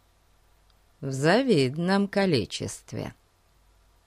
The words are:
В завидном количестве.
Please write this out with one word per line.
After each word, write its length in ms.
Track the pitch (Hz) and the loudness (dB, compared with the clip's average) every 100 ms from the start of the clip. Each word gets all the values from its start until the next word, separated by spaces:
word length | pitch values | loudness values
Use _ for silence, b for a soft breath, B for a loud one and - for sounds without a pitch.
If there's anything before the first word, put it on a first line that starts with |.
| _ _ _ _ _ _ _ _ _ _ | _ _ _ _ _ _ _ _ _ _
В 100 | 139 | -8
завидном 960 | 135 151 220 269 160 127 151 175 196 202 | 0 2 4 4 2 2 0 0 0 0
количестве. 1080 | 202 190 131 87 - 202 - - 110 - - _ _ _ _ _ _ _ _ | 0 0 0 -2 -8 -10 -10 -12 -12 -12 -14 _ _ _ _ _ _ _ _